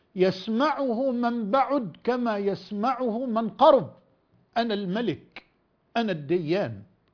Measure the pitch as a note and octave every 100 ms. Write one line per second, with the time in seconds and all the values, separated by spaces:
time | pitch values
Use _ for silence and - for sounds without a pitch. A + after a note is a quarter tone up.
0 | _ F#3+ F#3 F#3 - A3 D4+ C#4 C#4 A3
1 | C4+ A#3+ A#3+ A#3+ G#3 C4+ B3+ C#4+ G#3 -
2 | - B3 A#3 G#3 G3 F#3 - G#3 A#3 B3
3 | B3+ G#3+ C4 A3+ A3+ - C#4 C4+ C#3 -
4 | _ _ _ _ _ A#3 A#3 G3+ G3 G3
5 | A#3 C3+ - - - _ _ _ _ A#3
6 | A3+ E3+ C#3+ F3 D3+ G3 D3+ G#2 - _
7 | _